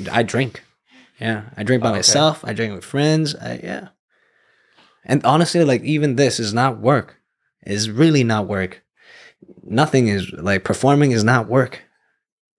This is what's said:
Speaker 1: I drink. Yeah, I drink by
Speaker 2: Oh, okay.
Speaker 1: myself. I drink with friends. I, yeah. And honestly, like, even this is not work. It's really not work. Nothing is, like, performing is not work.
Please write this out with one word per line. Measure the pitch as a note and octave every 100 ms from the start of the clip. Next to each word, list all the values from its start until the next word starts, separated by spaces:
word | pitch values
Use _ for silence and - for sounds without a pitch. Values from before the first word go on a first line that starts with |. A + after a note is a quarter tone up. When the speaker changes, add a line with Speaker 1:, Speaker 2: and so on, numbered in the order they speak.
| G2
Speaker 1:
I | A#2
drink. | A2 A#2+ C3 - _ _ _ _ _ -
Yeah, | A2+ G#2+ A2 -
I |
drink | G#2+ B2+
by | A2+
Speaker 2:
Oh, |
okay. | G2+
Speaker 1:
myself. | F2 C#3+ D#3 D#3
I | A#2
drink | A2 A2+
with | G2
friends. | - C#3 D3+ D#3 D3
I, | - A#2+ B2
yeah. | F3 - F#3+ _ _ _ _ _ _ _ _ _ _ _
And | - C3+
honestly, | B2 D3+ E3 F3
like, | D3+ B2
even | A#2+ D3+ D3
this | B2 C3+ -
is | G#2+
not | A2+ C3 A2+
work. | A2+ C3+ - _ _ _ _ _
It's | - G#2 A2
really | A2 D#3+ D3
not | A#2 A2 F#2+
work. | G2 F#2 - _ _ _ - - _ - -
Nothing | - A2+ D3+ C3 A2+
is, | G2 F#2
like, | - F2+ G2
performing | - - C3+ C#3+ C#3+
is | A2+
not | A2 B2+ G#2+
work. | C3 B2 - _ _ _ _ _ _ _